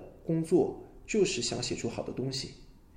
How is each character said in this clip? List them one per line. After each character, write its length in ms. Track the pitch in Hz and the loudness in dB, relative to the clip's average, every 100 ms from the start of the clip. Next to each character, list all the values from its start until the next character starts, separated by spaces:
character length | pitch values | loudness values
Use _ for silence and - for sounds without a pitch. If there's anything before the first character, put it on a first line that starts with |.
| - - - | -12 -8 -2
工 180 | 165 | 0
作 380 | 160 175 - - - - - | 4 4 4 0 -14 -18 -2
就 180 | 220 | 2
是 160 | 185 120 | 2 2
想 200 | 120 117 | -2 -2
写 140 | 120 - | -2 -2
出 120 | 117 | -2
好 140 | - | -4
的 100 | - | -4
东 220 | - 135 | -4 -4
西。 180 | 131 - - - - - | -4 -8 -12 -20 -20 -20